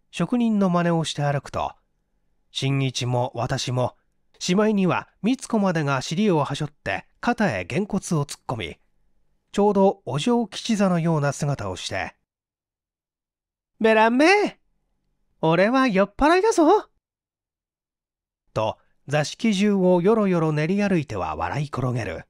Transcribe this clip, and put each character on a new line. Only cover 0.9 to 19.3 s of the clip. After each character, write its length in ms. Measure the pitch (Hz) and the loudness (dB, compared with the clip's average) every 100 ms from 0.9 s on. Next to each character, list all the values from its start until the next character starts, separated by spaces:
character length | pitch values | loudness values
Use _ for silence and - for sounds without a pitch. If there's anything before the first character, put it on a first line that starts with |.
| 170 | 0
し 100 | 156 | -2
て 80 | - | -4
歩 200 | 143 143 | -2 -2
く 100 | - | -6
と、 240 | - 73 - _ _ _ _ _ _ _ | -6 -6 -8 _ _ _ _ _ _ _
新 320 | - 135 139 | -6 -2 -2
一 240 | 135 - 123 | -2 -4 -2
も 260 | 123 123 117 | -2 -2 -4
私 360 | 120 131 - | -4 -4 -4
も、 240 | 123 123 - _ _ _ _ | -4 -4 -6 _ _ _ _
し 160 | - 180 | -2 0
ま 140 | 214 | 2
い 40 | |
に 140 | 208 185 | 2 0
は 200 | 120 - _ | 0 -4 _
み 160 | 202 262 | -4 -4
つ 80 | - | -2
子 140 | 226 | -2
ま 120 | 202 | 0
で 120 | 165 | 0
が 180 | 143 135 | 0 -2
尻 300 | - 165 214 | -2 -2 2
を 120 | 165 | 2
は 120 | 131 143 | 0 -4
し 80 | |
ょ 20 | 151 | -8
っ 60 | |
て 340 | - - 95 - _ | -8 -6 -6 -8 _
肩 360 | - 240 202 101 | -4 0 0 -2
へ 100 | 90 | -4
げ 120 | 131 | -6
ん 80 | 208 | -4
こ 140 | 196 | -6
つ 160 | - 165 | -2 -4
を 100 | 143 | -4
突 140 | - | -8
っ 20 | - | -10
込 80 | 117 | -8
み、 240 | 82 - _ _ _ _ _ _ _ | -8 -12 _ _ _ _ _ _ _
ち 80 | - | 0
ょ 100 | 208 | 2
う 40 | 196 | 4
ど 260 | 190 - - | 2 2 -6
お 120 | 135 | -4
嬢 300 | 240 240 233 | 0 0 0
吉 280 | - - 214 | -8 -4 0
座 140 | 196 | 2
の 100 | 175 | 2
よ 180 | 165 160 | 0 0
う 40 | |
な 100 | 143 | -2
姿 380 | - 147 139 104 | -2 -4 -4 -6
を 60 | 90 | -8
し 140 | - | -8
て、 260 | 98 87 - _ _ _ _ _ _ _ _ _ _ _ _ _ _ _ _ | -8 -8 -12 _ _ _ _ _ _ _ _ _ _ _ _ _ _ _ _
「ベ 120 | 220 | 2
ラ 140 | 220 220 | 4 4
ン 80 | 247 | 4
メ、 460 | 320 403 359 - _ _ _ _ _ _ _ _ | 4 4 2 -6 _ _ _ _ _ _ _ _
俺 280 | 160 165 202 | 0 2 2
は 200 | 262 262 | 2 2
酔 160 | 185 196 | 2 0
っ 100 | - | 2
払 240 | 277 359 | 2 4
い 20 | |
だ 120 | 427 | 2
ぞ。」 360 | 392 311 403 - _ _ _ _ _ _ _ _ _ _ _ _ _ _ _ _ | 4 4 4 0 _ _ _ _ _ _ _ _ _ _ _ _ _ _ _ _
と、 260 | - 107 - _ _ - | -4 -4 -6 _ _ -4
座 180 | 147 | -2
敷 280 | 147 | -2